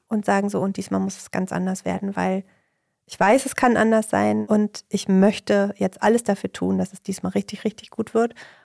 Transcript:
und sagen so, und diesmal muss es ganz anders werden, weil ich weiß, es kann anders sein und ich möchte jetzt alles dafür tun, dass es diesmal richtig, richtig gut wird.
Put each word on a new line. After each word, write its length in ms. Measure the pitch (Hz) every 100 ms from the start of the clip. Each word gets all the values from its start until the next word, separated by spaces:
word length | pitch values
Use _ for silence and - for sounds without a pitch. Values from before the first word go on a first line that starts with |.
| _
und 180 | 214 208
sagen 240 | 196 202
so, 120 | 202
und 160 | 196 196
diesmal 240 | - 196
muss 160 | 190 190
es 140 | -
ganz 200 | 190 185
anders 320 | 180 185 190
werden, 320 | 185 185 196 190
weil 300 | 185 190 190 _ _ _ _ _ _
ich 120 | -
weiß, 260 | 190 262 269
es 100 | -
kann 200 | 262 226
anders 320 | 220 220 -
sein 360 | 196 214 214 214
und 400 | 214 208 - -
ich 180 | 202 -
möchte 640 | 190 202 202 - 208 202 -
jetzt 240 | 190 -
alles 220 | 214 233
dafür 280 | 233 196 190
tun, 240 | - 180 190
dass 160 | 185
es 80 | -
diesmal 300 | - 190 190
richtig, 300 | 202 202 - 220
richtig 240 | - -
gut 240 | - 214
wird. 220 | 226 233 - - -